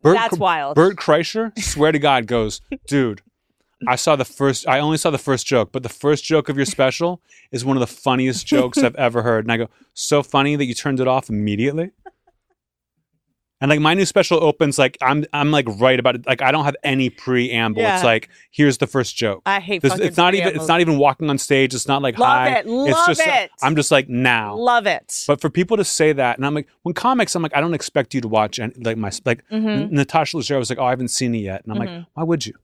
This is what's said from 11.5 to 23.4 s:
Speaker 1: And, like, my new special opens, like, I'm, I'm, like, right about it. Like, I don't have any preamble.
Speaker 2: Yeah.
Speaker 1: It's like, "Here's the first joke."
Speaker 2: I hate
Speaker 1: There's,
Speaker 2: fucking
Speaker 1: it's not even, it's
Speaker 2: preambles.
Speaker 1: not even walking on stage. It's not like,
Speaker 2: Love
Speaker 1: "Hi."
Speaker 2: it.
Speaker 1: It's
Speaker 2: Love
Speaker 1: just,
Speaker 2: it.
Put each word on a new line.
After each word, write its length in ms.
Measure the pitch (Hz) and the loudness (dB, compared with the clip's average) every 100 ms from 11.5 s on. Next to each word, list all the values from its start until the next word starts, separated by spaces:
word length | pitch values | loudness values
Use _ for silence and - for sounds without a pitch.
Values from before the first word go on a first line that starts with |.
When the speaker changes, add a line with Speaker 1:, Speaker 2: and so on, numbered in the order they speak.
| 104 127 151 180 _ - _ _ _ _ _ _ _ _ _ _ _ _ _ _ _ | -2 -2 -2 -8 _ -20 _ _ _ _ _ _ _ _ _ _ _ _ _ _ _
Speaker 1:
And, 80 | 135 | 0
like, 100 | 151 | 2
my 140 | 151 | 2
new 120 | 180 190 | 2 2
special 380 | 202 185 170 | 2 2 2
opens, 340 | 160 147 156 139 | 2 2 0 2
like, 200 | 131 - | 0 2
I'm, 220 | 131 147 147 | 0 0 -2
I'm, 180 | 147 147 | -2 0
like, 160 | 151 123 101 | 0 0 2
right 180 | 127 131 | 2 4
about 180 | 123 123 | 0 -2
it. 120 | 120 | -2
Like, 140 | 127 | 0
I 100 | 131 | 2
don't 140 | 151 143 | 0 -2
have 100 | 143 | -2
any 260 | 151 135 131 | -2 0 -2
preamble. 720 | - - 127 123 120 113 104 | -4 -2 0 0 -2 -2 0
Speaker 2:
Yeah. 140 | 220 185 | 0 2
Speaker 1:
It's 80 | |
like, 240 | 127 113 - _ _ | 2 2 -2 _ _
"Here's 280 | - 147 127 | 2 2 2
the 60 | 139 | -2
first 300 | 139 117 - | -2 -4 -4
joke." 280 | 113 95 - | -4 -4 -2
Speaker 2:
I 160 | 196 | -2
hate 200 | 175 196 | -2 0
Speaker 1:
There's, 120 | 196 | 0
Speaker 2:
fucking 120 | 185 185 | 2 -2
Speaker 1:
it's 100 | 170 | 2
not 180 | 180 196 | 4 4
even, 120 | 185 | 0
it's 40 | 156 | -2
Speaker 2:
preambles. 120 | 160 | 0
Speaker 1:
not 140 | 165 | 2
even 160 | 170 147 | 4 4
walking 320 | 143 131 156 | 4 2 -2
on 80 | 139 | -2
stage. 360 | - 135 135 | 2 2 2
It's 140 | 131 - | 0 -2
not 140 | 139 | -2
like, 180 | 139 117 | -2 2
Speaker 2:
Love 80 | 247 | 2
Speaker 1:
"Hi." 200 | 127 127 247 | 4 2 0
Speaker 2:
it. 60 | 214 | -2
Speaker 1:
It's 20 | |
Speaker 2:
Love 400 | 240 285 320 349 | -2 2 2 2
Speaker 1:
just, 140 | 339 320 | 2 2
Speaker 2:
it. 260 | 269 | 0